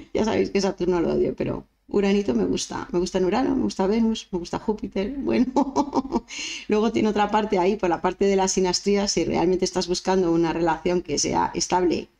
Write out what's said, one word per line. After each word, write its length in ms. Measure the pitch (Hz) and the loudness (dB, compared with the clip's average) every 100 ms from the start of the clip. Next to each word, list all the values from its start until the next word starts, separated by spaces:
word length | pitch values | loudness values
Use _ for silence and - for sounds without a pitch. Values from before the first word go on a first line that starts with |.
| - | -2
Ya 120 | - 220 | -2 0
sabéis 260 | 196 190 | 0 0
que 100 | 196 | 0
Saturno 400 | 190 185 175 175 | 0 0 0 0
lo 120 | 156 | 0
odio, 220 | 147 - - | 0 0 -2
pero 300 | - - - _ - | -4 -6 -10 _ -2
Uranito 460 | 202 196 202 202 | 0 2 2 2
me 120 | 233 185 | 0 0
gusta. 420 | 190 - - - | -2 -4 -8 -4
Me 80 | 175 | -2
gusta 200 | 185 185 | 0 0
en 60 | 180 | 0
Urano, 300 | 220 277 262 | 2 0 0
me 80 | |
gusta 240 | 214 - 190 | -2 0 0
Venus, 400 | 226 226 220 - | 2 2 0 -6
me 80 | 175 | -8
gusta 200 | 175 170 | -6 -6
Júpiter. 520 | - 214 190 196 208 277 | -4 -4 -4 -4 -4 -4
Bueno, 360 | 226 226 254 | 0 2 2
<laughs> 720 | 277 269 277 294 - 269 233 - - - - - | 2 0 -2 -2 -2 -2 -6 -6 -12 -10 -12 -2
luego 240 | 214 208 | 0 2
tiene 180 | 226 214 | 2 0
otra 200 | 208 202 | 2 0
parte 300 | 214 208 190 | 0 0 2
ahí, 160 | 180 214 | 2 2
por 140 | 185 | 0
la 120 | 160 | 0
parte 240 | 185 - 196 | -2 0 2
de 100 | 196 | 2
la 120 | 190 | 2
sinastría, 600 | 190 185 175 202 202 202 | 2 0 0 0 0 2
si 160 | 180 | 0
realmente 420 | 165 156 170 180 185 | 0 0 2 2 0
estás 220 | 185 170 | -2 -2
buscando 440 | 180 - 190 170 | -2 0 2 2
una 220 | 170 165 | 2 2
relación 480 | 165 170 160 175 180 | 2 0 0 0 -2
que 180 | 160 143 | -2 -2
sea 320 | - 160 175 | 0 0 0
estable 560 | 170 - 180 170 - - | -2 0 2 2 0 -6